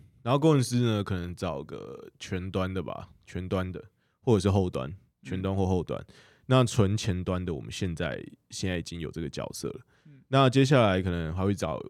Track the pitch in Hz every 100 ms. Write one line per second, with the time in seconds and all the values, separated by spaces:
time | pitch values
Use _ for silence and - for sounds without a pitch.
0 | - _ 117 139 160 143 120 120 120 107
1 | 98 92 87 85 92 71 73 60 50 -
2 | - - - 90 95 95 92 92 65 50
3 | - _ - - 92 95 92 90 - _
4 | _ _ - 107 98 98 90 69 67 95
5 | _ _ - 92 95 98 95 92 76 52
6 | - - _ _ - 131 120 - 98 107
7 | - 90 92 90 87 71 53 - 95 82
8 | 82 50 - - _ - 95 87 82 85
9 | 78 - 76 69 - - - - - _
10 | 151 135 - 135 131 135 135 139 107 95
11 | 92 85 80 87 95 101 80 64